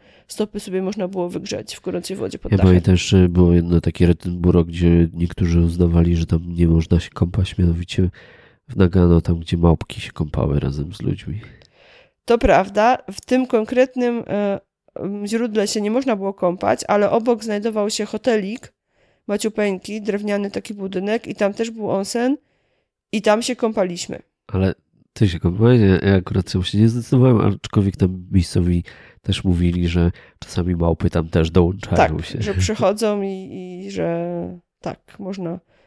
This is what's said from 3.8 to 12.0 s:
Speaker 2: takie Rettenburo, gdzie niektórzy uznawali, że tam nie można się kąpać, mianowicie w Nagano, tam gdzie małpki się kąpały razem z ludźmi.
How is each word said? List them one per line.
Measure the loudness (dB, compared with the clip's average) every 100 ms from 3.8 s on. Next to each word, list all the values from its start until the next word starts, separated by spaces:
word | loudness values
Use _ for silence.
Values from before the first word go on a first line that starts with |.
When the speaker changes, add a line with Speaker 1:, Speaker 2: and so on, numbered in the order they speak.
Speaker 2:
takie | 0 2 2
Rettenburo, | 2 -2 -2 2 2 2
gdzie | 0 4 4 4
niektórzy | 0 -4 -2 0 2
uznawali, | 2 2 2 4 4 2
że | 0
tam | -2 -2
nie | 0 2
można | 4 4 2
się | 0
kąpać, | -2 -2 0 -2 0
mianowicie | 0 0 -2 -2 -2 -2 -16 -20 _ _ -8
w | 0
Nagano, | 2 4 6 4
tam | 2 -2
gdzie | -2 2
małpki | 2 2 -2 -14
się | -10
kąpały | -8 -6 -2 -2 0
razem | -2 -4 -8
z | -6
ludźmi. | -6 -6 -6 -12 -12 -20 _ _ _ _